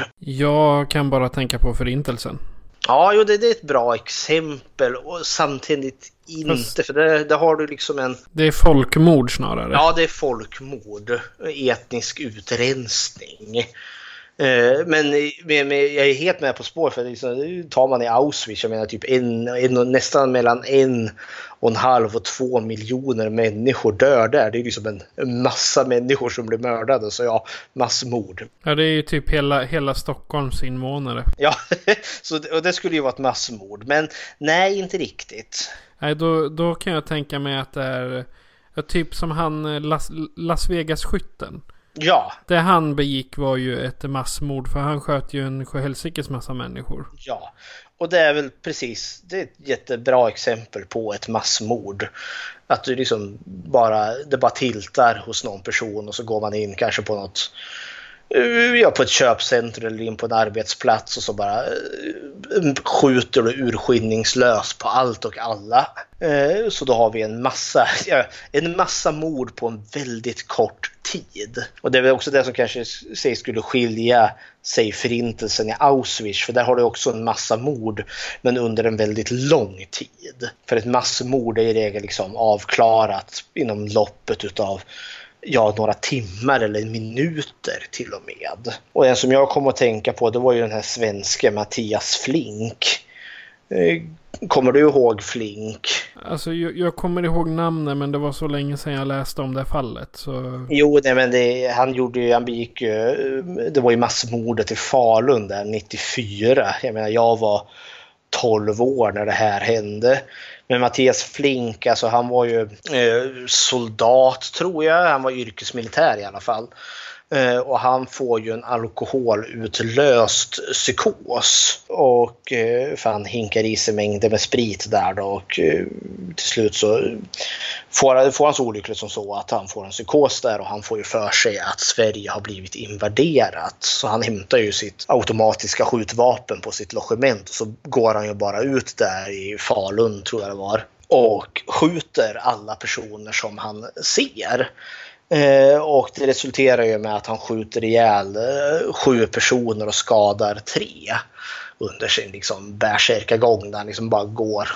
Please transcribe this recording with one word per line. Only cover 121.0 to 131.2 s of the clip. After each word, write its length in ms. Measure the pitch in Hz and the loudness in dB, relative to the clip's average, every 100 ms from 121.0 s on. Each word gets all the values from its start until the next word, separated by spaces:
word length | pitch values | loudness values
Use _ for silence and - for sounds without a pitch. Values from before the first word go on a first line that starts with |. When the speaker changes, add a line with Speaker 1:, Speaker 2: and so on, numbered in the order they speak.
| - - - 120 - - - - - | 0 -2 -4 0 2 4 2 -2 -4
Speaker 2:
Och, 640 | 117 139 120 117 117 - | 2 4 6 2 -2 -6
eh, 440 | 123 113 120 135 - | -2 0 0 -2 -2
för 140 | 117 | -2
han 140 | 104 | -2
hinkar 400 | 98 120 107 110 | -4 -6 -2 0
i 120 | 110 107 | 0 0
sig 180 | - | 0
mängder 360 | 107 104 104 107 | 0 0 2 2
med 100 | 107 | 2
sprit 500 | - 127 113 95 104 | 0 0 0 -2 -2
där 240 | 104 92 | 0 0
då. 80 | 98 | -2
Och, 340 | 98 98 - - | -4 -6 -4 0
eh, 260 | 82 87 90 - - - - - | 2 2 -2 -8 -14 -14 -12 -8
till 100 | - | -4
slut 280 | - 107 | 0 0
så 420 | - 107 117 - 110 - - - - - - - | 2 2 2 0 -4 -10 -10 -10 -8 -10 -12 -6
får, 400 | - 135 131 135 | 2 4 6 6
får 140 | 131 | 4
han 100 | 147 | 2
så 100 | 139 | 2
olyckligt 340 | 123 107 98 107 | -2 -4 -8 -8
som 100 | 104 | -8
så 260 | 113 101 | -8 -8
att 160 | 101 - | -8 -4
han 180 | 113 101 | -4 -6
får 160 | - | -12
en 60 | 98 | -12
psykos 500 | - 113 151 135 - | -12 0 4 4 2
där. 200 | 123 104 | -2 -2
Och 60 | 95 | -6
han 160 | 104 | -10
får 160 | - 110 | -8 -8
ju 60 | |
för 260 | 98 113 | -4 -4